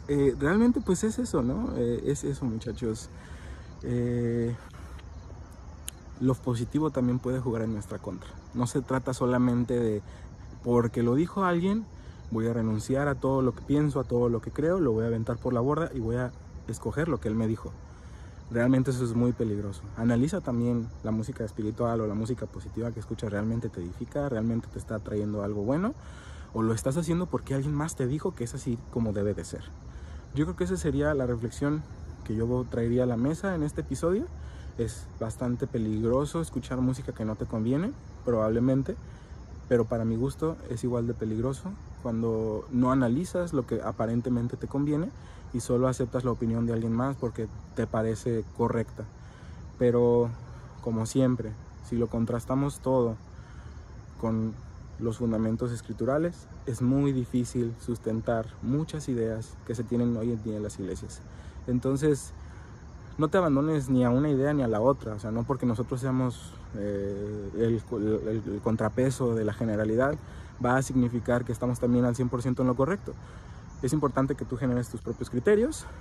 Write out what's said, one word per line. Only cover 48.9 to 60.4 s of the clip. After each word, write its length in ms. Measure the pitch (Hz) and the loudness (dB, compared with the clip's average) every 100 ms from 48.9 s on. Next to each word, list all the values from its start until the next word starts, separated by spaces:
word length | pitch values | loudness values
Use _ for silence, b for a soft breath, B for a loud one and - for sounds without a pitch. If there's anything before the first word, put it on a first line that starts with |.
| - 110 B B B B B B - | -6 -12 B B B B B B 2
Pero, 520 | 123 120 120 120 117 117 B B B B | 6 8 8 6 4 -2 B B B B
como 240 | 120 113 113 | -2 0 2
siempre, 460 | 135 127 120 107 - - - - | 4 4 4 -2 -8 -12 -14 -4
si 100 | 117 | 0
lo 100 | 117 | 0
contrastamos 720 | 117 113 120 - 131 143 - | 2 0 0 0 0 0 0
todo 380 | 131 131 117 110 - B B B B B B B - - | 2 4 4 0 -10 B B B B B B B -16 -4
con 340 | 113 113 110 110 - - - - | 0 2 0 -4 -14 -16 -14 -4
los 180 | 117 107 | -4 0
fundamentos 540 | 117 110 110 113 123 | 0 2 2 0 -2
escriturales, 760 | 117 - 110 113 143 170 170 - - - | -4 -6 -2 2 2 2 -2 -14 -12 -6
es 160 | 117 | 0
muy 300 | 123 135 143 | 4 4 4
difícil 640 | 131 120 127 117 123 117 117 | 2 0 0 0 -2 -2 -4
sustentar 680 | - 117 113 110 113 113 110 - | -6 -4 -2 -2 0 0 -2 -6
muchas 480 | 110 143 160 156 139 | -2 0 -2 -6 -4
ideas 480 | 120 113 110 113 - - | 0 0 -2 -6 -12 -8
que 80 | 110 | -4
se 80 | |
tienen 320 | 110 120 120 113 | 0 2 2 2
hoy 160 | 117 | 0
en 100 | 113 | -2